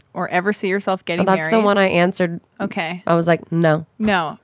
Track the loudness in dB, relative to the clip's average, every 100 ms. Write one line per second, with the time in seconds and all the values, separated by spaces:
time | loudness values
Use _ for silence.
0 | _ -8 -2 -2 -2 -2 -2 -2 -2 -4
1 | -4 -2 2 2 2 2 2 2 2 2
2 | 2 0 -4 -4 _ -10 -8 -6 -6 -6
3 | 0 0 2 0 0 0 2 2 -2 -4
4 | 0 0 -2 -8